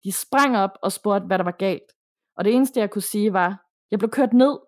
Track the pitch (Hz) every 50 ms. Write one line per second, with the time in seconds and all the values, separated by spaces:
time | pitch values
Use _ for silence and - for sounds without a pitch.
0 | _ 190 190 - - _ - 269 285 277 247 208 196 196 196 - - 196 - -
1 | _ 214 202 202 196 190 190 185 180 175 175 _ 190 196 180 - - _ _ _
2 | _ _ _ _ _ _ _ - - 202 233 254 269 262 - 247 214 202 - 208
3 | 185 - - 208 202 214 185 190 180 175 196 196 _ _ _ _ _ _ - 208
4 | 214 226 - - 277 226 226 247 254 285 285 - _